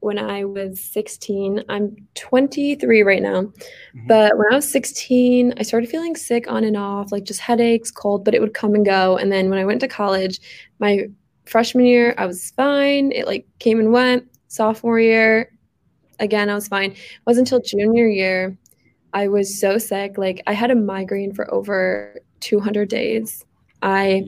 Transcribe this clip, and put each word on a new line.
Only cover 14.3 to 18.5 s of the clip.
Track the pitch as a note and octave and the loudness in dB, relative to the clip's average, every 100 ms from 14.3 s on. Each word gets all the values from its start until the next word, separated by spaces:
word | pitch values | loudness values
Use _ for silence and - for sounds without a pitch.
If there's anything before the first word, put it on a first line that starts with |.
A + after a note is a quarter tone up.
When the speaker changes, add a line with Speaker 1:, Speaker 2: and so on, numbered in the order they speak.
| _ _ | _ _
Speaker 1:
Sophomore | - A3 A3 A#3 A3+ | -2 -2 -2 -2 2
year, | A3+ A3+ A3 A3 - _ _ _ _ _ _ - | 4 4 4 4 0 _ _ _ _ _ _ -6
again, | G#3+ G#3 G#3 | -2 0 0
I | |
was | G#3 G#3 | -4 -4
fine. | G3 G3 | -4 -4
It | G3 - - - | -8 -20 -8 0
wasn't | A#3+ B3+ | 2 2
until | B3+ | 0
junior | - G3+ G#3+ A#3 A3+ | -2 -2 2 4 2
year, | G3 F#3+ F#3 F#3+ | 2 0 -2 -4